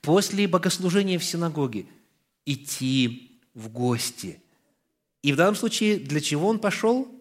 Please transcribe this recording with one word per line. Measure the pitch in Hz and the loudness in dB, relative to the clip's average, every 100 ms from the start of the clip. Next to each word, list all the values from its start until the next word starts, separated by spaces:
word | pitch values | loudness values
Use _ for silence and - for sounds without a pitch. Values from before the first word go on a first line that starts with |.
после | - 180 196 196 202 | 4 2 4 0 2
богослужения | 180 185 180 180 185 196 180 | 2 2 0 0 2 2 -2
в | |
синагоге | 175 170 170 151 135 107 - - _ _ _ _ - | -2 -4 -4 -2 -2 -4 -10 -20 _ _ _ _ -6
идти | 131 - - 131 135 123 120 - _ _ 120 | -6 -6 -6 0 2 0 -2 -16 _ _ -16
в | 110 | -14
гости. | 113 123 117 - - 120 - _ _ _ _ _ _ _ _ | -4 0 0 -4 -8 -12 -12 _ _ _ _ _ _ _ _
И | 143 | 0
в | 139 | 4
данном | 180 208 | 4 4
случае | 233 - 214 208 | -2 0 2 0
для | 139 147 | 0 -4
чего | 147 147 185 | -2 0 0
он | 220 | 0
пошёл? | 214 - 220 247 262 - | -2 0 2 2 -2 -12